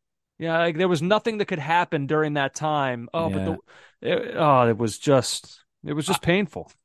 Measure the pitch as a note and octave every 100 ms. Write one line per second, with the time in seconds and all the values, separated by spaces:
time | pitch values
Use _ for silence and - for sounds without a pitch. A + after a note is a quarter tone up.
0 | _ _ _ - D#3+ E3 E3+ D#3 F#3 D#3+
1 | F3+ G#3+ A#3 G#3+ G3 F3+ C#3 F3 E3+ D#3
2 | C#3 D3+ D3+ D3 C3+ - D#3 D3+ C3+ A#2+
3 | A#2+ E3 E3 F#2+ F#2+ - - - - _
4 | C3+ F3+ - - D#3 C3 A#2+ A2 A2+ -
5 | D3 C3+ - - - - _ _ D3 D3
6 | D3 F#3+ E3 F#3+ G3 F2 - _